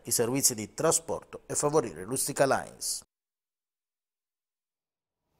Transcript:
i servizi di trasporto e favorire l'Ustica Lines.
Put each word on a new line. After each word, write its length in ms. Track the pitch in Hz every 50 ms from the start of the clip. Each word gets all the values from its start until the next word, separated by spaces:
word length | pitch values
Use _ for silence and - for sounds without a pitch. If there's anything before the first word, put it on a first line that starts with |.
| -
i 60 | -
servizi 440 | - - 120 113 127 139 131 - 127
di 180 | 110 107 98 -
trasporto 720 | - 143 160 160 - - - 95 78 - - - - -
e 100 | _ 131
favorire 500 | - - 147 147 156 131 110 80 78 92
l'Ustica 420 | 101 131 135 - - 139 - 143
Lines. 560 | 135 123 101 71 55 64 - - - - - - _ _ _ _ _ _ _ _ _ _ _ _ _ _ _ _ _ _ _ _ _ _ _ _ _ _ _ _ _ _ _ _ _ _ _ _ _ _ _ _ _ _ _ _ _ _ _